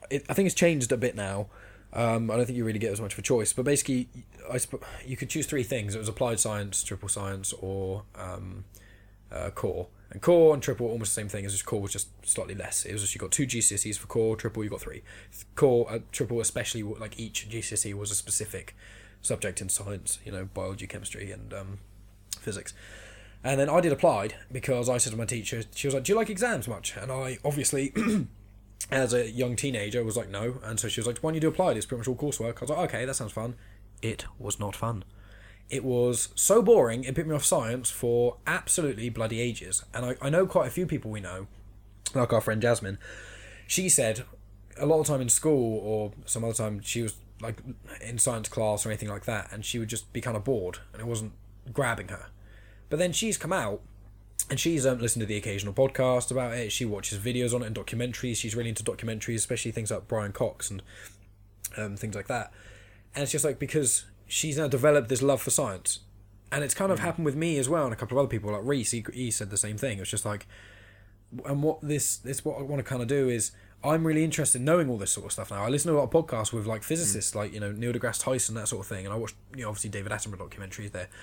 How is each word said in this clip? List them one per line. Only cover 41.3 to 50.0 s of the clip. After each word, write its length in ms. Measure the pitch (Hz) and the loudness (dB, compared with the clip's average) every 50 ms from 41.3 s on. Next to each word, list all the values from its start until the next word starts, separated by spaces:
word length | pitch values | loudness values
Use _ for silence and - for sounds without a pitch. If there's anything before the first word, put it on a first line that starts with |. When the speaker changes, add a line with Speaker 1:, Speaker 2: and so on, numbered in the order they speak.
| 90 95 98 - - - - - - - - - - - - - - | -6 -8 -8 -10 -14 -18 -20 -20 -20 -20 -20 -20 -18 -10 -8 -4 0
Speaker 1:
like 200 | 131 120 120 - | 2 2 4 4
our 80 | 110 - | 2 4
friend 180 | - 110 107 | 2 0 2
Jasmine. 380 | 113 120 120 - - 95 101 - - - - - - - - - - - - - - | 4 4 4 4 2 -6 -8 -8 -10 -14 -16 -16 -16 -16 -16 -18 -18 -18 -18 -14 -6
She 220 | - - - 190 185 | -2 0 0 4 4
said 360 | - - 127 110 110 110 123 - - - - - - - - - - - | 6 6 6 4 2 0 -4 -12 -14 -20 -20 -20 -20 -20 -20 -16 -8 -2
a 60 | 143 | 4
lot 160 | 147 160 156 | 4 6 6
of 60 | 156 | 6
time 160 | 151 151 135 127 | 4 2 2 4
in 80 | 117 | 4
school 480 | - - - 156 151 135 120 113 110 107 | 4 4 6 4 4 6 4 2 2 0
or 340 | 98 107 107 107 107 104 104 - - | -2 0 0 0 -2 -4 -6 -10 -8
some 180 | - - 117 113 | -6 -4 -2 -2
other 80 | 113 110 | -2 0
time 300 | - 113 107 107 101 - | 0 -2 -2 -2 -4 -6
she 180 | - - 120 | -4 -2 -2
was, 140 | 117 110 - - - - - - | -2 -2 -4 -8 -14 -20 -16 -10
like, 180 | 110 113 107 - - 127 120 - - - - - - | -8 -8 -8 -8 -10 -14 -14 -14 -14 -16 -14 -12 -10
in 160 | 113 120 117 | -6 0 2
science 300 | - 135 120 113 107 - | 2 2 2 0 -4 -4
class 340 | - - 110 107 104 101 - | -2 0 2 2 2 0 0
or 60 | 113 | -2
anything 180 | 107 104 - 104 | -4 -4 -4 -6
like 160 | 101 104 - | -6 -6 -4
that, 260 | - 117 104 95 - - | -4 -4 -4 -4 -6 -10
and 120 | 107 107 | -8 -6
she 140 | - - 123 | -4 -4 -4
would 100 | 113 107 | -4 -4
just 240 | 117 113 | -4 -6